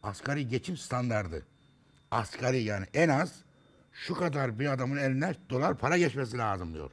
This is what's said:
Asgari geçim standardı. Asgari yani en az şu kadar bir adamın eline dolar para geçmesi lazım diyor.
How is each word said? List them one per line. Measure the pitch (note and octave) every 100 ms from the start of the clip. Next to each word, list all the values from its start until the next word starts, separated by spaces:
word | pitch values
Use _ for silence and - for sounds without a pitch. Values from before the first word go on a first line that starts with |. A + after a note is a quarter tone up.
Asgari | G#2+ G2 - C#3+ C3
geçim | B2 - F3+
standardı. | - B2 B2 A2 F#2 D#2+ - _ _ _ _ _ _
Asgari | A#2 G#2+ - B2+ C3
yani | A2 G2+ F#2+
en | C#3+ E3
az | C#3 C3+ - - _ _ - _
şu | - - F3+
kadar | F3 C#3+ C3 A2
bir | C#3+
adamın | C3 B2+ C#3
eline | C#3 C3 E3+ E3+ -
dolar | B2+ D#3+ -
para | C3+ F3
geçmesi | E3+ B2 B2+ A#2+
lazım | A2 G2 F2
diyor. | D#2+ C#2+